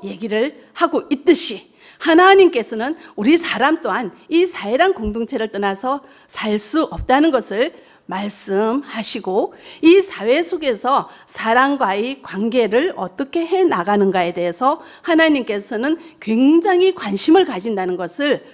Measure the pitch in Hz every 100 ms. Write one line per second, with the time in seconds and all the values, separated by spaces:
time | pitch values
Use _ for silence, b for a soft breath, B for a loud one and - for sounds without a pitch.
0 | 196 196 214 214 269 - - - 339 302
1 | - 269 - 320 - 190 - b b b
2 | 311 320 370 392 370 302 214 220 240 330
3 | B B 208 330 330 196 262 320 247 190
4 | 220 - b 320 359 - 202 240 381 370
5 | 214 214 226 262 220 202 202 196 254 277
6 | - b b - 220 214 - 311 302 170
7 | - 254 320 262 - 202 285 - b b
8 | - 185 202 - - 196 220 254 277 226
9 | 220 269 - 190 320 B B B 311 370
10 | 381 - 208 277 339 349 302 214 240 262
11 | - B B - 226 254 269 285 226 196
12 | 233 269 - 190 226 247 220 220 339 -
13 | 185 - 269 339 330 370 359 214 190 202
14 | 196 190 170 175 175 170 254 302 B B
15 | - 320 320 294 233 202 202 220 262 330
16 | B B - 220 262 330 339 359 381 370
17 | 208 196 - 339 359 202 208 208 185 180
18 | 175 - 285 254 -